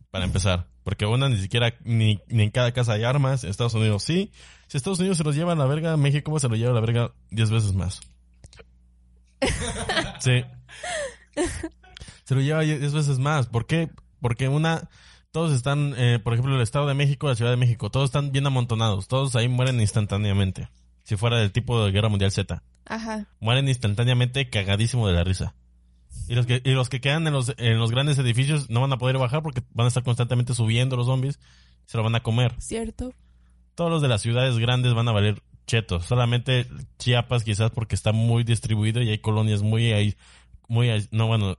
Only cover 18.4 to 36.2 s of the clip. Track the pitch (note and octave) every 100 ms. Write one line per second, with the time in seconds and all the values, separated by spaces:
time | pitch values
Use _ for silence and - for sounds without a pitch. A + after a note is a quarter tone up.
18.4 | C#3 C3 A#2+ A2 A2+ G2 F#2+ C3 C3+ A#2+
19.4 | A#2+ B2 B2+ B2+ G#2 A2+ G2+ G2 G#2 G2
20.4 | F#2+ - B1 - _ _ - G2+ A#2 A#2
21.4 | G#2 A#2+ - A#2 G2+ G2 A2 G#2 G2 G2+
22.4 | F#2 E2+ - _ - A3 A3+ G#3+ G#3 -
23.4 | - B2+ C#3 B2 G#2 G2+ A#2+ B2 B2 C3+
24.4 | C3 G#2+ F#2+ G2+ A2+ B2 G#2+ F2 F2 F#2
25.4 | - - _ _ _ _ - - - A#2+
26.4 | B2 B2 C3 C3 B2 B2+ C#3 D3+ D#3+ C#3+
27.4 | A#2+ - A#2 A2+ A2+ A#2+ D3 C#3 B2+ A2+
28.4 | C#3 D#3 B2 A2+ C3+ B2+ B2+ C3 B2+ D3+
29.4 | D#3 B2+ - - A#2+ A#2+ B2 A#2 A#2+ B2
30.4 | B2 A#2 A2 A2+ C3 B2+ B2 C3 C3+ C#3
31.4 | - - _ _ - A2+ A2 A#2 - A2+
32.4 | B2 B2 - A3+ A3+ - B3+ - _ _
33.4 | _ _ _ - E3+ E3 C#3+ G#2+ A#2 A#2+
34.4 | C3 A#2 A#2 B2+ B2+ A#2 A#2 G#2+ G#2 G#2
35.4 | - - - A#2 - F2 E2+ B2